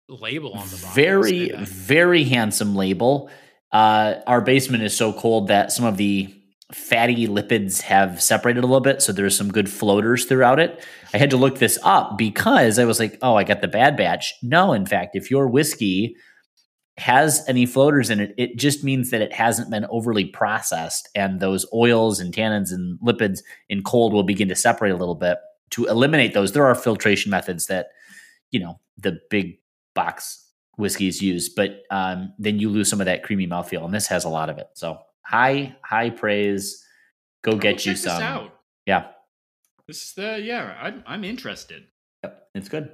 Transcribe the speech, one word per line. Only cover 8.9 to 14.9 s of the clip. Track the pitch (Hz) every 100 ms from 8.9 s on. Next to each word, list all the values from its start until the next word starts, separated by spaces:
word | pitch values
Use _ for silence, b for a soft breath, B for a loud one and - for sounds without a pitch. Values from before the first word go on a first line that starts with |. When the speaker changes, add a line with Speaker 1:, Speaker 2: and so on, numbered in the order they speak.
| 135
Speaker 2:
so | -
there's | 98 98 -
some | 101
good | 107 98
floaters | - 107 101 113 123 -
throughout | 131 123 139
it. | 170 - B B B
I | 107
had | 139
to | 127
look | 135 135
this | 117 -
up | 180 196 - 104
because | 110 - 220 262 117 107
I |
was | 117 110
like, | 110 -
"Oh, | 127
I | 107
got | 98 101
the | 92
bad | 107 139 135
batch." | 90 90 - -
No, | 120 160 190
in | 117
fact, | 95